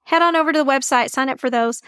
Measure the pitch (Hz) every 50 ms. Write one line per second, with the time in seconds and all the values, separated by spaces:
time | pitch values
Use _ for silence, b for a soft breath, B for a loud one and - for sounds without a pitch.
0 | _ - - 330 339 349 330 330 320 311 311 311 294 262 269 269 254 - 277 247
1 | 233 - - 262 269 269 - - - 254 247 240 233 233 233 - B